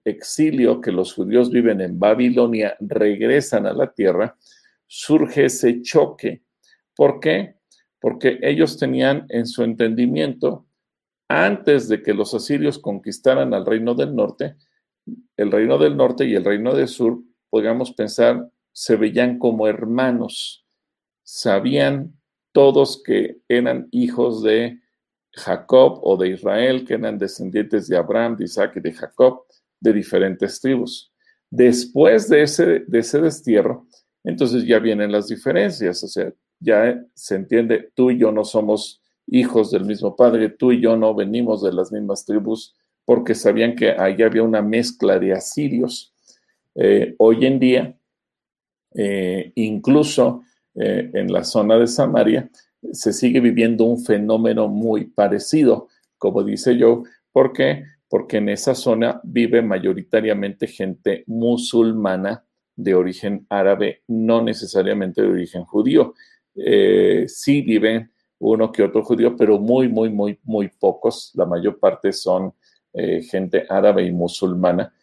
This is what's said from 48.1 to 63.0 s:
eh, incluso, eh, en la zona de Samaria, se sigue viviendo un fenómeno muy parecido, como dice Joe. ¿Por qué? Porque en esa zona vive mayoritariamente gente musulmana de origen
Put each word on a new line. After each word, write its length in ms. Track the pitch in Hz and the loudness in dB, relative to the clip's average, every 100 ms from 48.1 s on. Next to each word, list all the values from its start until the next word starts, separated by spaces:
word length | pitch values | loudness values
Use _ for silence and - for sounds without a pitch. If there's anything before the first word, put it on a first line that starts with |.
| _ _ _ _ _ _ _ _ | _ _ _ _ _ _ _ _
eh, 580 | - 101 98 92 95 - - | -6 -4 -2 -4 -6 -6 -4
incluso, 840 | 110 107 127 143 147 - - 123 - _ _ - | -4 -2 2 2 2 2 0 0 -12 _ _ -6
eh, 360 | 104 98 98 | -2 -2 -4
en 180 | 98 95 | -4 -2
la 120 | 92 | -4
zona 340 | 85 113 104 113 | -2 0 4 4
de 100 | 117 | 4
Samaria, 600 | - - 113 110 135 - _ _ _ - | 0 0 2 2 0 -4 _ _ _ -14
se 220 | - - | -6 -4
sigue 260 | - 123 127 | 0 0 2
viviendo 460 | 120 117 113 113 113 | 2 2 2 2 2
un 180 | 120 | 0
fenómeno 640 | 120 104 107 110 113 110 107 | 0 0 2 0 0 0 -2
muy 380 | 104 113 107 - | -2 -2 -2 -2
parecido, 840 | - 101 101 - 156 131 - - _ _ _ | -2 0 0 0 2 4 2 -2 _ _ _
como 260 | 98 104 | -2 -2
dice 340 | 101 104 127 120 | -2 -2 0 4
Joe. 240 | 113 120 - _ _ | 4 2 -4 _ _
¿Por 220 | 131 131 | 0 0
qué? 320 | - 135 143 - _ _ | 0 -2 -2 -10 _ _
Porque 280 | 101 - 107 | -6 -2 -4
en 120 | 104 | -2
esa 240 | 104 - | -2 -2
zona 480 | 127 131 113 117 - | 0 0 0 0 -4
vive 380 | - 120 117 117 | -4 0 2 2
mayoritariamente 1040 | 113 95 95 95 - 110 110 101 101 98 113 | 2 0 -2 -4 -2 0 0 -2 -4 -6 -8
gente 580 | - 95 87 104 92 - | -6 -8 -4 -4 -4 -6
musulmana 1160 | 113 117 120 - 117 113 110 98 92 98 117 _ _ _ - | -2 0 0 0 2 2 0 -2 -2 -4 -8 _ _ _ -6
de 200 | 95 | 0
origen 500 | 92 | 2